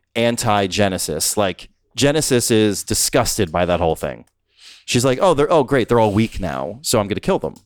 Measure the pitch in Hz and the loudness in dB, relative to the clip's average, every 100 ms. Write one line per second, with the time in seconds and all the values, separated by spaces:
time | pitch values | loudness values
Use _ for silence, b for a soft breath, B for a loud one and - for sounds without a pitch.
0 | _ 117 117 120 117 104 98 87 101 90 | _ -2 0 0 0 0 0 0 0 0
1 | - 78 - - 98 87 - _ _ - | -4 -4 -4 -2 -2 -4 -12 _ _ -2
2 | 139 156 139 123 - 110 107 95 - 107 | 0 2 2 0 2 2 2 0 -4 -4
3 | - 139 113 - 90 85 87 87 85 80 | 0 0 0 -2 -2 0 0 0 0 -2
4 | 73 60 - _ _ B B B B 127 | -6 -10 -16 _ _ B B B B 0
5 | 131 127 190 143 143 165 123 139 104 120 | 0 2 2 2 2 2 2 0 2 2
6 | 110 98 110 - 90 67 69 113 160 117 | 2 2 0 -2 -6 -6 -8 -10 -2 -2
7 | 101 98 - 190 71 - | 0 -4 -2 -2 -4 -10